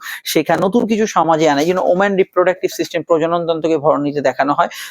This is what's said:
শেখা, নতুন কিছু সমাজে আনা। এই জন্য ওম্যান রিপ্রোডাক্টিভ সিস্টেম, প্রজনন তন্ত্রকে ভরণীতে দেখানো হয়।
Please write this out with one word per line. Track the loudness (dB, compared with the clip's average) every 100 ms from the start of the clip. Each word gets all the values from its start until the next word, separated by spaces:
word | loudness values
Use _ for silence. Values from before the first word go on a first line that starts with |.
| -2 -12 -2
শেখা, | -2 0 0
নতুন | 2 0 0
কিছু | 0 0
সমাজে | 0 2 2 4
আনা। | 2
এই | 2
জন্য | 0
ওম্যান | 0 2 2 2
রিপ্রোডাক্টিভ | 0 2 2 0 -4
সিস্টেম, | -4 -6 -6
প্রজনন | 0 0 2 -2 -2
তন্ত্রকে | -2 -2 0
ভরণীতে | 2 0 0 -2
দেখানো | -2 0 -2
হয়। | 0 -2 -4 -16